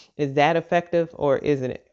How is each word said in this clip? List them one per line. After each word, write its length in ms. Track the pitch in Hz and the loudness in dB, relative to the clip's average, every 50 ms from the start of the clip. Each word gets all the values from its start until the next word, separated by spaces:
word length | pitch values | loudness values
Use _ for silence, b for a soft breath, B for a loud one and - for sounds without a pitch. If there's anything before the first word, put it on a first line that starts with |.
| B B B | B B B
is 180 | - 147 135 135 | -6 -6 -2 0
that 220 | 147 143 160 170 | 2 2 2 2
effective 540 | 165 165 - 180 175 175 - 175 170 165 160 - | 0 0 0 0 -2 0 0 0 -2 -2 -2 -4
or 240 | - 147 143 135 - | -2 0 0 0 0
isn't 320 | - 147 147 135 127 123 | 0 0 -2 0 -2 -6
it? 160 | - - _ _ | -8 -8 _ _